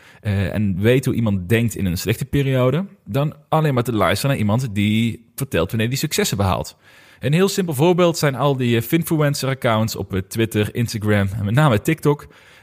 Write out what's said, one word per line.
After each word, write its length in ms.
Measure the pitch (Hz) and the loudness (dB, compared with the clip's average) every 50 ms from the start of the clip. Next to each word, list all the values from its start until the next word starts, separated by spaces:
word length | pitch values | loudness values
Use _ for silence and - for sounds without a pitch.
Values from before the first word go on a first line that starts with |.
| - - - - | -20 -20 -20 -10
eh, 340 | - 110 98 98 98 85 - | -4 -2 0 0 0 0 0
en 260 | 101 107 101 95 82 | -2 -2 0 0 0
weet 240 | 101 113 123 135 143 | 2 2 2 2 2
hoe 100 | 139 107 | 0 -2
iemand 340 | 104 120 110 101 95 90 87 | 0 0 0 0 -2 0 0
denkt 280 | 113 113 117 113 - | 0 2 2 0 -2
in 100 | - 98 | -2 -4
een 120 | 92 80 85 | -2 -2 -2
slechte 260 | - 92 117 - 139 | -2 -2 -2 -2 -4
periode, 600 | - - 143 139 135 135 131 123 127 131 160 196 196 - _ _ | -4 -2 -2 0 0 0 2 2 2 2 0 -2 -6 -10 _ _
dan 300 | - 101 135 143 151 - - _ - | -6 -4 -2 -2 -2 -4 -8 _ -2
alleen 260 | - 160 156 156 135 | 0 2 2 2 2
maar 80 | 123 117 | 0 0
te 100 | - 117 | 0 0
luisteren 380 | 107 95 82 95 101 - 139 | 2 2 2 2 0 0 -2
naar 100 | 139 - | 0 0
iemand 340 | 107 101 104 123 135 123 98 | 0 0 2 0 0 -2 -2
die 560 | 104 101 107 107 110 117 117 - - - _ - | 0 0 2 2 2 0 0 -2 -6 -12 _ -10
vertelt 360 | - 139 - - 87 82 - | -10 -8 -4 -2 -2 -2 0
wanneer 180 | - 113 110 120 | 0 -2 -2 -2
die 100 | 131 135 | -2 -4
successen 380 | - 147 - - - - - | -4 -4 -2 -2 -2 -2 0
behaalt. 400 | 98 101 95 90 - - - - _ _ - - - - - - - | 0 0 2 0 0 -2 -8 -12 _ _ -20 -20 -20 -20 -20 -16 -8
Een 120 | - 123 151 | -4 0 2
heel 160 | 170 190 202 | 2 2 2
simpel 260 | 196 - 202 170 156 | 0 -2 -2 -2 0
voorbeeld 440 | 120 151 180 180 165 180 170 160 - | 2 2 4 4 4 2 2 2 2
zijn 160 | - 147 131 | 0 -2 0
al 220 | 117 131 147 139 | 0 0 0 0
die, 200 | 127 127 120 117 | 2 2 2 2
eh, 60 | 113 117 | 0 0
Finfluencer-accounts 1120 | - - 165 165 - 170 151 151 143 143 - - 131 135 127 - 120 113 107 110 110 - | 2 0 0 0 0 0 0 2 0 0 -2 -2 -4 -4 -2 0 2 2 2 2 0 -2
op, 180 | - 101 - - | -6 -8 -4 -4
eh, 60 | 95 | -6
Twitter, 540 | 95 - - 113 113 110 - 107 104 - - | -6 -4 -2 -2 -2 0 2 0 -2 0 -2
Instagram 540 | - 120 107 - 110 101 107 104 101 98 98 95 113 | -4 -4 -4 -4 -4 0 2 2 2 2 0 -2 -4
en 60 | 104 | -4
met 100 | 98 113 | 0 2
name 260 | 135 156 151 113 104 | 4 4 4 4 2
TikTok, 460 | - - 160 - - 151 147 147 - - - - - - - - | 2 0 -2 0 2 0 0 0 -4 -18 -20 -20 -20 -20 -20 -20